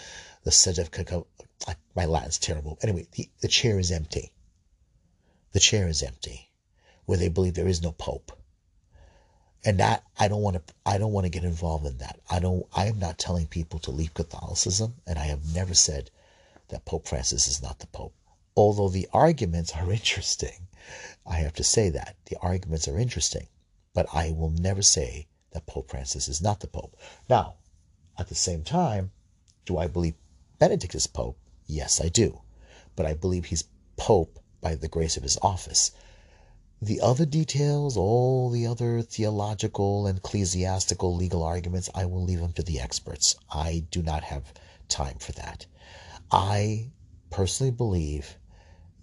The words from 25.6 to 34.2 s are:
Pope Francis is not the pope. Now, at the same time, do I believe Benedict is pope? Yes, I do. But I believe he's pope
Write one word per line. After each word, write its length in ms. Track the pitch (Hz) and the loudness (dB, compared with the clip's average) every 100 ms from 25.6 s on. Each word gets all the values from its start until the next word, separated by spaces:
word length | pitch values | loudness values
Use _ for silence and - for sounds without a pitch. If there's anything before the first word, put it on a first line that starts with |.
| - | -10
Pope 240 | 71 - | -10 -8
Francis 380 | 65 67 71 67 | -8 -8 -6 -4
is 120 | 73 | -2
not 200 | 101 104 | 0 -2
the 80 | - | -6
pope. 280 | - - - - - - | -10 -12 -18 -20 -6 2
Now, 280 | 120 - - _ _ _ _ _ - | 4 2 -6 _ _ _ _ _ -10
at 80 | 92 | -6
the 80 | - | -4
same 280 | - 82 | -2 -2
time, 480 | 78 170 160 104 92 - _ _ _ _ - | -2 0 2 0 -4 -8 _ _ _ _ -4
do 140 | 82 | -2
I 80 | 85 | 0
believe 260 | 87 82 - _ - _ - | 0 0 -2 _ -20 _ 4
Benedict 340 | 165 175 92 | 4 4 -2
is 140 | - - | -4 -4
pope? 320 | - 58 - - - - | -4 -6 -8 -18 -16 -6
Yes, 340 | 76 67 - | -4 0 0
I 100 | 85 | 2
do. 320 | 101 95 - - - - - - - | 4 2 0 -18 -20 -20 -20 -12 -4
But 120 | 78 | -2
I 80 | 78 | 0
believe 300 | 92 90 85 | 0 0 -2
he's 180 | 85 - - - - | -6 -6 -14 -16 -2
pope 440 | - 104 | 4 4